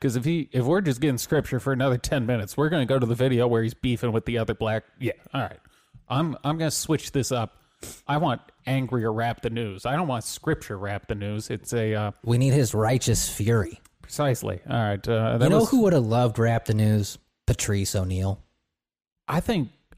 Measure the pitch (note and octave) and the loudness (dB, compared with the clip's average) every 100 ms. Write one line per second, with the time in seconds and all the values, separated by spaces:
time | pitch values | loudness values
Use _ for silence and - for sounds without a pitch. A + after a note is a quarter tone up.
0 | C#3 A#2+ B2+ E3+ C#3+ B2+ B2 F3+ F#3 B2 | -2 0 0 -2 -2 -2 2 2 0 0
1 | D3+ B2 - D3+ C#3 B2+ C#3 C3 C3+ B2 | 0 0 0 -2 0 -2 -2 0 2 0
2 | - D3 A#2 A#2+ G2+ - D3+ E3 B2+ C3+ | 0 -2 0 -2 -2 -2 0 2 2 2
3 | A#2 A#2 C3 B2 B2 A#2 A2+ - C3 A#2+ | 2 2 2 4 2 2 0 -2 -2 0
4 | B2 A2 A#2 A#2 A2 A2 A2+ A2 - - | 0 -2 -2 -2 -2 -2 -2 -2 -4 -8
5 | B2 - - - A2+ - _ _ _ - | -6 -6 -8 -6 -6 -8 _ _ _ -20
6 | - B2+ E3 C#3 C#3 D#3+ D#3+ - - D#3 | -6 -2 -2 -2 -4 -2 -2 -4 -2 -2
7 | - C#3 A#2 B2 A2 - _ _ - - | -2 -4 -2 -2 -4 -8 _ _ -18 -12
8 | - C#3 D#3+ C#3+ - _ - C3+ B2+ B2 | -4 -2 0 -2 -8 _ -4 -2 0 -2
9 | A2+ A2 A#2 A2+ A#2+ A2+ A2+ G2 A#2+ C#3+ | 0 0 -2 -4 -6 -4 -6 -6 -4 -2
10 | F3 B2 - - - - - G2+ G2 G2+ | -2 -4 -6 -6 -4 -4 -4 -8 -6 -6
11 | - G#2+ G2+ G#2 - A2+ - A#2+ A2 G#2+ | -6 -6 -4 -6 -6 -8 -4 -2 0 0
12 | G#2 - A#2 A#2+ C3+ C3+ B2 G#2+ G#2+ B2+ | -2 -4 0 2 4 4 2 2 2 2
13 | - A#2 - - G#2 A#2 F#3+ - _ _ | 2 0 0 -2 2 2 0 -6 _ _
14 | - - C#3+ A#2+ G#2+ F#2 - B2 G#2+ G2+ | -12 -2 0 0 -4 -6 -4 -2 0 0
15 | A2 A2+ A2 A#2+ C3+ G3 A3+ C4+ G#3+ E3+ | 0 0 2 2 4 4 4 4 4 4
16 | A2+ A#2 B2 A2 A2+ A#2 - G#2+ G#2+ G#2+ | 4 2 2 2 2 2 0 2 4 4
17 | G2+ - _ _ - G2 - G2+ G2 G#2 | 2 -6 _ _ -2 -2 0 0 0 -2
18 | F#2 F#2 F#2+ G2 - _ _ _ _ _ | -2 0 0 -2 -8 _ _ _ _ _
19 | _ _ - D3+ F3+ A3 B2 - _ | _ _ -4 -2 0 0 -2 -6 _